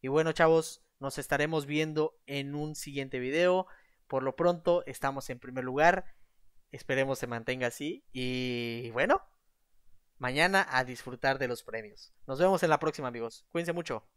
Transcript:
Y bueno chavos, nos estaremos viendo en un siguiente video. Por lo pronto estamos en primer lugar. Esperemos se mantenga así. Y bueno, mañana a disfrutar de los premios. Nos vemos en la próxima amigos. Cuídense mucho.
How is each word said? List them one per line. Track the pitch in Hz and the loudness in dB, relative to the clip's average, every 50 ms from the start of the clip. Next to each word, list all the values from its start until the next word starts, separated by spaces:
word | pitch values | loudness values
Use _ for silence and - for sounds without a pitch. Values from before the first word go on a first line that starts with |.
Y | - 131 | -4 2
bueno | 139 156 160 165 156 | 2 2 2 2 4
chavos, | - 170 160 165 165 160 - - - _ _ _ _ | 4 6 6 6 6 4 0 -10 -16 _ _ _ _
nos | 139 135 - - | -8 -8 -6 -6
estaremos | 175 - 151 139 147 156 160 151 143 | -2 -2 0 0 2 0 0 -2 -2
viendo | 139 147 151 156 156 151 151 151 160 _ _ _ | -2 -2 -2 -2 0 0 0 -2 -2 _ _ _
en | - 139 139 139 139 143 | -10 -8 -8 -6 -6 -6
un | 147 151 156 151 | -6 -6 -6 -8
siguiente | - - 151 139 139 139 135 131 127 | -10 -12 -8 -6 -8 -6 -6 -6 -4
video. | 123 131 139 160 175 180 180 185 185 - - - _ _ _ _ _ | -4 -2 2 4 4 6 6 4 2 -2 -8 -20 _ _ _ _ _
Por | _ - 135 131 | _ -4 -2 -2
lo | 135 131 | -2 -2
pronto | - 170 175 175 170 165 175 175 175 170 | 2 2 2 2 2 2 2 2 2 2
estamos | - 131 - - 139 139 139 - - | -4 -10 -4 -4 -2 -2 -2 -8 -8
en | 131 123 | -10 -10
primer | - 127 127 131 127 | -10 -10 -8 -6 -4
lugar. | 127 127 139 156 170 180 190 - - - _ - _ _ _ - - _ - _ _ | -2 2 6 6 6 6 4 0 -8 -14 _ -20 _ _ _ -20 -20 _ -20 _ _
Esperemos | - 120 - - 139 131 135 135 135 - | -18 -16 -4 -2 0 0 2 0 0 -4
se | - | -4
mantenga | 123 120 117 113 - 127 131 127 | -6 -6 -6 -4 -4 -4 -2 -2
así. | 120 - - 143 151 190 269 _ _ - | -4 -4 -4 -6 -6 -8 -8 _ _ -8
Y | 127 127 127 127 127 127 127 123 120 120 120 117 117 123 117 113 | -6 -4 -2 -2 -2 -2 -2 -2 -4 -4 -4 -6 -6 -8 -6 0
bueno, | 120 143 214 311 - - - _ _ _ _ _ _ _ _ _ - _ - - - _ _ _ | 0 2 4 2 2 0 -8 _ _ _ _ _ _ _ _ _ -20 _ -20 -20 -20 _ _ _
mañana | - 127 127 127 143 160 180 196 190 196 170 | -6 -6 -2 2 4 2 4 4 2 2 2
a | 135 127 131 | 0 -2 -2
disfrutar | 127 127 117 - 131 123 123 - 135 135 135 | -2 -6 -12 -10 -12 -10 -2 0 0 0 2
de | 135 123 | -2 -4
los | 123 117 - | -4 -6 -8
premios. | - 110 113 110 104 - - - - _ _ - | -8 -8 -8 -8 -10 -16 -20 -20 -20 _ _ -8
Nos | - 131 135 | -8 0 2
vemos | 170 190 190 175 - | 4 4 4 4 4
en | 165 | 4
la | 156 147 | 2 4
próxima | - 156 147 - 143 127 | 2 -2 -2 -2 -8 -6
amigos. | 120 117 117 113 - - _ _ | -6 -6 -8 -8 -10 -12 _ _
Cuídense | _ 170 170 170 170 | _ -4 -4 -2 -4
mucho. | 170 165 - 135 110 _ _ _ | -4 -4 -6 -8 -8 _ _ _